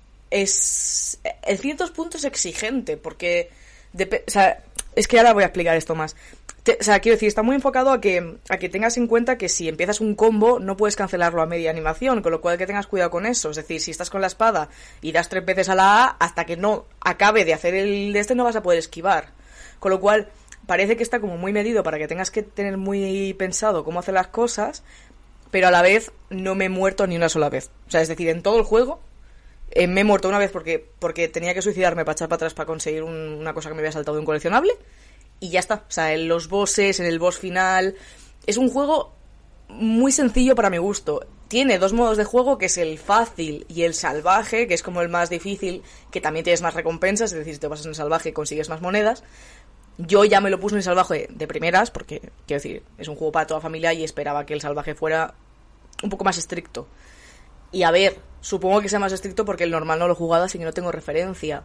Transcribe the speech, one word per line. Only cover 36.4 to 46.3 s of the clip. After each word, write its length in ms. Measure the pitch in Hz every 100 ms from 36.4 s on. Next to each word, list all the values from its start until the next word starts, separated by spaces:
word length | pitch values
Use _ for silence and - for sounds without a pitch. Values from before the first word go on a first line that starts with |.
| 160
bosses, 520 | 202 196 - 196 185
en 80 | 175
el 100 | 165
boss 220 | 175 175
final, 560 | 185 180 185 185 185 190 - - - - -
es 120 | 214
un 120 | 254
juego 460 | 269 285 311 - - - - - - -
muy 440 | 220 220 226 269
sencillo 420 | 262 254 247 254
para 160 | 247 226
mi 80 | 170
gusto. 480 | 190 196 - 143 - - -
Tiene 320 | 233 269 190
dos 140 | 190
modos 240 | 226 233 214
de 80 | 208
juego, 340 | 247 254 262
que 80 | 185
es 100 | 180
el 220 | 160 156
fácil 640 | - 214 226 - 156 147 -
y 140 | 165
el 140 | 170 160
salvaje, 720 | 160 147 165 196 208 226 226
que 80 | 170
es 80 |
como 180 | - 175
el 80 | 170
más 220 | 175 175
difícil, 500 | 175 202 196 190 185 - - -
que 100 | 180
también 220 | 151